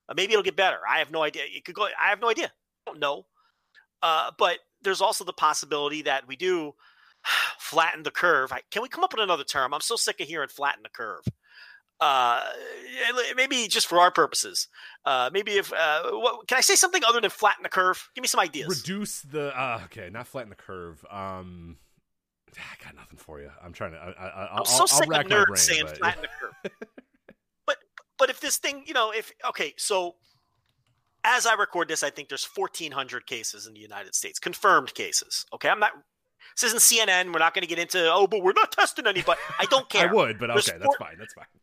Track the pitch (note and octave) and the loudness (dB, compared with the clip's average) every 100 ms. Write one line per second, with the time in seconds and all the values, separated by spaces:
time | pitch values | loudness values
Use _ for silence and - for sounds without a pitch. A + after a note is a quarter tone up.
0 | - D3 G3 A3 F#3+ D#3+ F#3 A2+ F#2+ C#3+ | -8 -4 -2 -2 -2 0 0 0 0 -2
1 | C#3+ D#3+ D3+ D3+ C#3 F#2+ - F3 G#3 - | -2 -2 -4 -4 -10 -12 -12 -6 -4 0
2 | F3+ G3+ A#3 A3+ E4 _ _ _ - D3+ | 0 0 0 -2 -4 _ _ _ -18 -6
3 | D3 D3+ G3 _ _ _ _ _ _ _ | -4 -4 -10 _ _ _ _ _ _ _
4 | E3 D#3+ A2 - G3 F3 _ _ G3 F#3 | 0 0 0 0 0 0 _ _ -4 2
5 | G3 G3+ F3+ - D#3 D3+ D3 D3 D3 D3+ | 2 0 -4 0 0 0 -2 -2 -2 -2
6 | D3 C3+ B2 C3 F#3 F3+ D3+ - _ _ | -2 -2 -4 -4 0 0 -2 -10 _ _
7 | _ _ - - - - - D3+ E3 D#3 | _ _ -2 0 -2 -6 -4 2 2 0
8 | D3 - F3 D3+ C3 B2+ - G3+ B3 - | -6 0 2 2 2 -6 -8 -6 -6 -2
9 | F4+ A3+ G3+ E3 C#3 D3 C3 D3 - A#3 | -2 0 0 0 -2 -2 -2 -2 -4 -2
10 | - G3+ D#3 E3 C3+ - C#3+ - A2 - | -2 -4 -6 -6 -8 -4 -2 -2 -8 -12
11 | A2+ F2 - - _ - - - _ - | -10 -8 -10 -12 _ -20 -20 -20 _ 0
12 | D3+ C3+ B2 B2 - - - - - B3+ | 2 4 4 2 -2 -8 -12 -14 -12 -4
13 | A#3 B3 A#3+ B3 C4+ C4+ A3 A3 - E3+ | -2 0 -2 0 0 0 0 0 2 6
14 | F3+ F3 D3+ - G#2+ F2+ - - - - | 6 6 2 2 -4 -4 -6 -10 -20 -8
15 | C#3 C3 B2+ F3+ G#3+ G3+ F#3 - D#3+ D#3 | 0 0 0 -2 0 0 0 0 2 2
16 | F3 G#3 A#4+ A4+ - B3+ - G4 F#4+ F#4 | 0 0 -2 -2 -2 2 4 4 4 4
17 | A3+ A#3 G#3 - G#3 - F#3 - F#3 F3+ | 2 2 0 2 2 2 -2 0 2 0
18 | - - B3+ B3 F3+ C#3+ B2 F3 A#2+ G3 | -6 -6 -2 2 0 -2 -4 -4 -6 -6
19 | G#3 - C#3 D3+ C#3+ C3 C3 A2+ F2+ - | -6 -10 -10 -6 -6 -4 -4 -4 -8 -14
20 | F2+ G#2+ B2 C3+ A2+ G2 - F#2 E2+ D#2 | -14 -12 -12 -12 -12 -16 -16 -12 -12 -16
21 | - G2 G2 F#2+ F#2 F2+ E2+ E2 _ _ | -16 -10 -8 -8 -12 -14 -16 -18 _ _
22 | _ _ _ _ _ - - - - - | _ _ _ _ _ -18 -18 -18 -20 -20
23 | - D2 - D2+ C#2+ - F2 E2+ G2 D#2+ | -20 -20 -20 -18 -18 -18 -18 -12 -10 -10
24 | F2 F#2+ F#2 F#2+ F#2+ G2 A#2+ - F#4 - | -16 -14 -14 -12 -8 -4 2 4 6 6
25 | D#4+ D3+ F#3+ G#3 G3+ G3 F#3 D#3+ D#3 D3+ | 4 2 4 4 4 4 4 2 -2 -2
26 | E3+ F3 - - A#2 - F#3+ - A3 _ | -2 -2 -6 -10 -14 -12 -14 -14 -20 _
27 | - _ - - _ _ - C#5+ _ - | -20 _ -20 -20 _ _ -6 -6 _ -20
28 | - - C5 B4+ D4 - D#4+ C#4 C#4 C#4+ | -10 0 0 0 -4 -2 -2 -6 -4 0
29 | A3 A3 - - B3 - E3 - - F#3+ | 0 -2 -8 -8 -6 -4 -6 -4 -2 0
30 | F3 - _ _ _ _ _ _ _ _ | 0 -6 _ _ _ _ _ _ _ _
31 | _ _ G#3+ B3 A#3 G#3+ G3+ F3 D#3+ D#3 | _ _ 2 4 4 2 0 0 -2 -2
32 | D3 C#3+ C#3+ C3+ - - F#3 - D#3+ C#3 | -4 -6 -10 -10 -8 -6 -6 -6 -8 -6
33 | C3 B2 - B2 G#2+ G#2 G#2 G#2+ G#2+ G2+ | -6 -8 -8 -8 -8 -10 -16 -20 -18 -16
34 | F#2+ - - - - F3+ G3+ E3 B2+ - | -6 -6 -4 -6 -8 0 4 4 4 -4
35 | G2 - - - - A2+ D3 G3+ G#3 - | -4 -2 -2 -6 -8 -4 0 2 2 0
36 | _ _ _ _ - - A#3 A3 - A#3 | _ _ _ _ -10 -2 0 4 6 6
37 | G#3+ F#3 F3+ E3 E3 F#3+ F3 E3 E3+ F#3 | 4 4 2 2 2 2 -2 -2 -2 2
38 | E3 F3 G3 - F3+ G4+ A4 - G4+ - | 4 6 4 4 2 4 2 2 0 2
39 | A#3+ F#3+ - E3 - - G3 C4+ C4 G#3 | 0 0 2 0 -2 -2 2 2 2 2
40 | F3 G#3 C3+ G#2+ A#2+ A#2 - E2+ G2+ C#4+ | 4 4 2 0 -2 0 0 0 0 0
41 | E2 E2+ G#2+ - - _ | -4 -14 -20 -20 -20 _